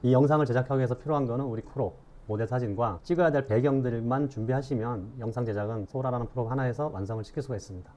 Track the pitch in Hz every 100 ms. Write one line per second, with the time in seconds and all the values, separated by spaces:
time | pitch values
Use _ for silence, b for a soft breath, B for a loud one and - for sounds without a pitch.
0 | 123 127 143 151 143 117 127 135 123 123
1 | 147 151 127 120 139 113 - - 104 -
2 | - - - 107 110 123 120 101 117 92
3 | - 170 165 143 135 110 139 135 123 117
4 | 117 127 143 110 113 131 135 127 117 117
5 | 98 127 113 113 117 104 104 113 98 131
6 | 127 120 117 131 113 131 127 117 151 151
7 | 98 110 107 - 131 110 - 92 90